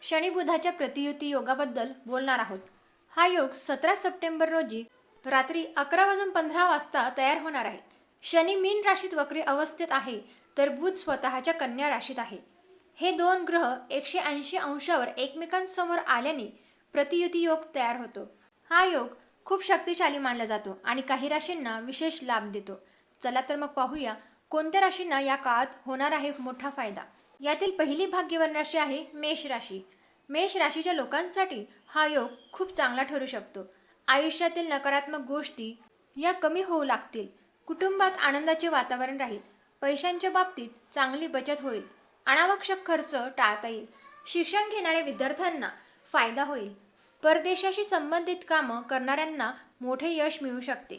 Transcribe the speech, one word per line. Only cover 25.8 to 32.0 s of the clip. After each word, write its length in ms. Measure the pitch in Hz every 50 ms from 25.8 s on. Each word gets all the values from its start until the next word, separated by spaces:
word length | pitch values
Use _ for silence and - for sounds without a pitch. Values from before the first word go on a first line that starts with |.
| -
होणार 260 | 262 262 262 277 294
आहे 200 | 311 294 277 294 277 277
मोठा 300 | 247 254 247 254 254 285
फायदा. 320 | 277 277 240 208 196 - - - - _ _ _ _ -
यातील 360 | 269 294 311 311 392 392 381 370
पहिली 280 | 311 277 285 320 381
भाग्यवान 500 | 370 370 370 339 302 330 330 320 320 302
राशी 220 | 302 302 311 330 320
आहे 280 | 294 277 269 302 - - 302
मेष 320 | 294 302 302 320 311 302
राशी. 340 | 277 254 233 - - 190 190 185 - _ _ _ _ _ _ _ -
मेष 260 | 277 311 370 381 - 359
राशीच्या 360 | 311 302 302 320 320 359 349
लोकांसाठी 720 | 302 254 - 285 302 359 349 - 381 381 370 302 214 208 - - - _ -
हा 180 | - 302